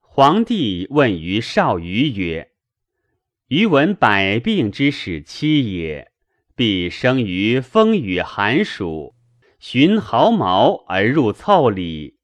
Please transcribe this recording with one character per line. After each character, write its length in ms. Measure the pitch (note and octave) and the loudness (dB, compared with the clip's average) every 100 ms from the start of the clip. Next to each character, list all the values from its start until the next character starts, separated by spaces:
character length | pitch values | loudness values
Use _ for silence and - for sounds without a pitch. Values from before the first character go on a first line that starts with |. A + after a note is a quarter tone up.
皇 420 | _ - C#3 G3 | _ 4 4 4
帝 440 | A3+ A3+ A#2+ F2 F2+ | 0 -2 -2 -4 -2
问 320 | D3 B2+ F2 | 2 2 0
于 180 | E2 G2+ | -2 -4
少 400 | A2+ - E3 F#2 | -2 -2 0 -2
虞 340 | E2+ G2 D3+ | -4 -2 -2
曰 380 | G2+ F2 D#2+ - _ _ _ _ _ _ _ _ _ _ | -2 -6 -6 -12 _ _ _ _ _ _ _ _ _ _
：“余 180 | C#3+ A3 | 0 2
闻 300 | C#3+ D#3+ G3+ | 2 2 2
百 460 | A#2+ G2+ G2 G#2+ | 2 2 2 0
病 280 | G#3+ G#3 A2 | -2 -2 -2
之 220 | - C#3 | 0 -2
始 300 | C#3+ - D#2+ | -2 -10 -10
期 500 | D2 - D3+ D3+ A#2 | -12 -6 0 0 0
也， 400 | F2+ D#2+ D2 - _ _ _ _ | -6 -8 -10 -14 _ _ _ _
必 360 | - A#2 F#2+ F2 | -4 -2 0 -4
生 320 | - B2+ C3 | -2 0 0
于 400 | G#2+ F2+ G#2 B2+ | -2 -2 0 -2
风 340 | B2+ A3 A3 G#3+ | 0 2 2 2
雨 240 | G#2 F2 | -2 -4
寒 460 | E2+ - G#2 C#3+ - | -4 -2 0 0 -2
暑， 500 | - F2+ D#2+ C#2 _ _ _ _ _ | -6 -8 -8 -12 _ _ _ _ _
寻 440 | - B2 D#3 G#3+ | -6 2 2 2
毫 280 | - A2+ F3 | 0 2 2
毛 520 | A3+ G2 F#2 C3 G3 - | 2 0 4 2 0 -4
而 200 | F#2 G#2+ | -2 0
入 240 | D3+ A2+ | 2 0
腠 400 | G2 - G3 B2+ | -2 2 2 4
理 480 | F#2+ E2+ D#2 D2 _ | 0 -6 -8 -12 _